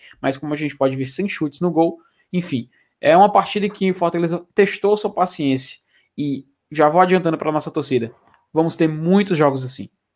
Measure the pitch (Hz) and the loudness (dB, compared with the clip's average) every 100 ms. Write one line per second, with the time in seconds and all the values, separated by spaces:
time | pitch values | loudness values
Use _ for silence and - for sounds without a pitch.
0 | - - 135 135 147 147 151 - 135 135 | -20 -6 -4 -4 -6 -6 -6 -2 -2 -2
1 | 131 - 196 - 151 - 180 160 165 - | -6 -4 -6 -4 -6 -4 -2 2 0 0
2 | _ _ _ 180 175 127 120 _ _ _ | _ _ _ -6 -4 -6 -8 _ _ _
3 | 143 170 202 202 190 214 208 202 190 185 | 2 6 6 4 0 -2 -4 -2 -2 0
4 | 170 170 170 170 - - 196 - 196 208 | -2 -2 -2 -4 -6 0 0 2 0 0
5 | 208 196 185 - 143 131 131 - _ _ | -2 -2 -2 0 -2 -2 -4 -10 _ _
6 | _ - 147 135 - _ - 151 151 165 | _ -8 -6 -6 -10 _ -8 2 4 4
7 | 180 185 170 156 156 151 156 160 139 127 | 4 4 2 -2 -2 -4 -4 -6 -2 -2
8 | 113 - _ _ _ 156 165 - 160 156 | -2 -12 _ _ _ -2 0 2 0 0
9 | 165 196 202 170 147 135 131 - 104 _ | 2 2 2 2 2 2 -6 -10 -12 _
10 | _ | _